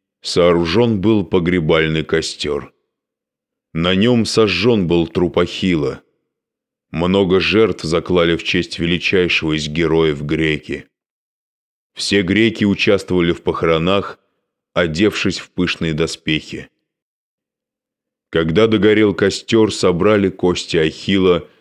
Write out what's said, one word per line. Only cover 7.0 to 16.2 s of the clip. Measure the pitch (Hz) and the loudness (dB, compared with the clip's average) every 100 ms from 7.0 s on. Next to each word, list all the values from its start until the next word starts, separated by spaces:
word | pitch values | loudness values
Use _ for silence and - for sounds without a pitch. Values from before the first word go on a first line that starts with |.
| 87 98 95 92 | 0 2 2 2
жертв | - 101 110 - | 2 2 2 0
заклали | 80 82 - 90 85 82 | -2 -2 0 0 2 0
в | |
честь | - 87 82 - | -2 -4 -4 -4
величайшего | 85 87 - 95 87 - 80 78 | -2 -2 0 0 0 -2 -2 -4
из | 76 | -4
героев | 76 80 80 80 71 | -4 0 2 0 -2
греки. | 73 78 78 76 - 73 - _ _ _ _ _ _ _ _ _ _ | -4 -2 -2 -4 -6 -12 -12 _ _ _ _ _ _ _ _ _ _
Все | - - 98 | -12 -2 0
греки | 90 98 113 - | 0 2 2 2
участвовали | 104 98 - 98 - 90 87 | 0 0 2 0 0 0 0
в | 82 | 0
похоронах, | - 80 85 80 85 98 - - _ _ _ _ _ | -4 -2 0 0 0 -2 -4 -12 _ _ _ _ _
одевшись | - 87 78 104 - 98 - | -2 -2 0 0 0 -4 -4
в | - | -10
пышные | - 90 - 82 | -6 -4 -2 -4
доспехи. | 76 80 - | -2 -4 -4